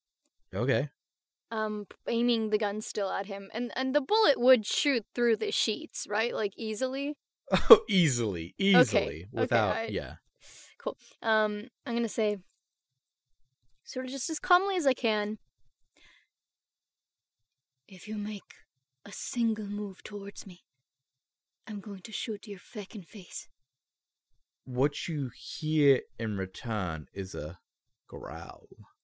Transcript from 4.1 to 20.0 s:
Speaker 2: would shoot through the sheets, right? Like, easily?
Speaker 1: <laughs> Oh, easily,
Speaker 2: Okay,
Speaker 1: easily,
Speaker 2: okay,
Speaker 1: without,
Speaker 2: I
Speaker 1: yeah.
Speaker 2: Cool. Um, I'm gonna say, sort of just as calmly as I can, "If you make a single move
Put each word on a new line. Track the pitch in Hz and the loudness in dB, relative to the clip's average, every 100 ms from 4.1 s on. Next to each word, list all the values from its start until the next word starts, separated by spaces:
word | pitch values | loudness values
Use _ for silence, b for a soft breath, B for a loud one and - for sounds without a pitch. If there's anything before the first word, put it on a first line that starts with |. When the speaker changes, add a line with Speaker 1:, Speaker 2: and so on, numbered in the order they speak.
| 427 415 - | 4 4 6
Speaker 2:
would | 247 254 208 | 8 8 6
shoot | - 294 262 - | 0 2 0 -2
through | - 240 220 | 0 2 2
the | 208 | 0
sheets, | - - 208 - - - | 0 -2 -2 -6 -6 -2
right? | 208 233 | -2 -2
Like, | - 208 - | -2 -4 -4
easily? | 220 214 254 269 285 302 _ _ - | -6 -2 -2 -2 -4 -6 _ _ -2
Speaker 1:
<laughs> | 185 - | 4 10
Oh, | 226 - | 10 8
easily, | 196 165 120 110 90 82 - | 4 4 2 0 -2 -6 0
Speaker 2:
Okay, | 196 | 4
Speaker 1:
easily, | 185 131 - - | 6 6 2 -2
Speaker 2:
okay, | 80 95 | -6 -8
Speaker 1:
without, | 117 127 117 104 90 | -4 2 2 2 0
Speaker 2:
I | - | -4
Speaker 1:
yeah. | 98 67 78 _ _ B B B - | -6 -6 -12 _ _ B B B -10
Speaker 2:
Cool. | - - B B | -8 -8 B B
Um, | 226 220 214 208 208 _ - | 0 2 2 -2 -8 _ -4
I'm | |
gonna | 233 233 | -2 -2
say, | - 214 202 - _ _ _ _ _ _ _ _ _ _ _ _ - | 0 0 -2 -8 _ _ _ _ _ _ _ _ _ _ _ _ -20
sort | - 254 262 | -10 -8 -6
of | |
just | 254 - | -4 -4
as | 320 | -4
calmly | - 359 392 381 | 2 4 4 2
as | 277 | 2
I | |
can, | 262 226 214 208 214 _ _ - _ _ b b b b _ _ _ _ _ _ _ _ _ _ _ _ _ _ _ _ | 2 0 0 -2 -6 _ _ -20 _ _ b b b b _ _ _ _ _ _ _ _ _ _ _ _ _ _ _ _
"If | 185 - | -16 -8
you | 214 | -6
make | 208 214 - - _ _ _ _ 214 | -6 -8 -12 -20 _ _ _ _ -14
a | |
single | - - 247 233 220 202 | -10 -6 0 0 0 -4
move | 208 208 190 | -6 -6 -10